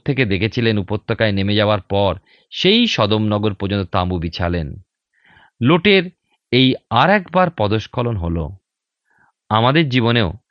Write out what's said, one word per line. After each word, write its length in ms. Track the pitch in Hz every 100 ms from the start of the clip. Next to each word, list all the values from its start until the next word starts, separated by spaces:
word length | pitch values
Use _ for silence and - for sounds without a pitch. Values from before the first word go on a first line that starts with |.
| -
থেকে 200 | 131 117
দেখেছিলেন 520 | 95 107 123 113 104
উপত্যকায় 540 | 92 110 - 110 110
নেমে 240 | 98 98 104
যাওয়ার 260 | 104 104
পর, 360 | - 98 98 82 - _ _
সেই 360 | - 180 220 233
সদম 360 | - 107 107
নগর 300 | 107 104 104
পর্যন্ত 360 | 98 98 101 92
তাঁবু 300 | 98 90 92
বিছালেন। 560 | 85 - 87 87 73 - - _ _ _ _ _ _ -
লোটের 420 | 120 175 208 196 180 - _ _ _
এই 240 | 127 131 - -
আর 200 | 117 156
একবার 400 | 208 175 175 180
পদস্খলন 680 | - 104 110 - - 120 107
হলো। 320 | 85 85 76 98 _ _ _ _ _ _ _ _ -
আমাদের 400 | 107 120 151 151
জীবনেও 440 | 123 113 117 95 95 _